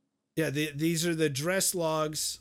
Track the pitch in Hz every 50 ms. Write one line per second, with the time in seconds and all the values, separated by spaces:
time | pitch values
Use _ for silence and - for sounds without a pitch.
0 | _ _ _ _ _ _ - - 160 143 127 147 156 156 143 143 156 165 170 160
1 | 165 175 170 160 160 151 139 127 147 170 185 196 190 - - 185 165 160 160 156
2 | 156 156 156 151 - - - -